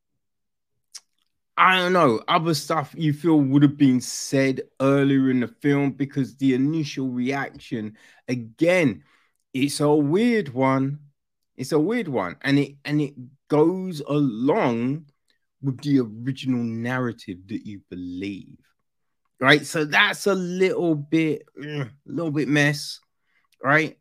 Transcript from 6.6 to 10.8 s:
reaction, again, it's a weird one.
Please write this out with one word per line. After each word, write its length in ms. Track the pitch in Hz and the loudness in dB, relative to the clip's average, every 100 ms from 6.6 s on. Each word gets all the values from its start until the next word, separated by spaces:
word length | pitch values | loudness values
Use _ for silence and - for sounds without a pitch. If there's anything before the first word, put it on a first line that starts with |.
| 139 160 147 - 131 | 0 -2 -4 -6 -6
reaction, 840 | 123 123 139 131 143 - 117 107 107 - _ - | -4 -4 -4 -6 -12 -10 -8 -8 -12 -20 _ -8
again, 760 | 123 113 - 160 185 147 101 _ _ _ _ _ | -8 -6 -2 2 4 2 -2 _ _ _ _ _
it's 260 | 131 143 - | -4 -2 0
a 100 | 147 | 2
weird 600 | 151 143 175 240 226 151 | 2 2 2 2 0 -2
one. 500 | 123 131 135 | 0 2 2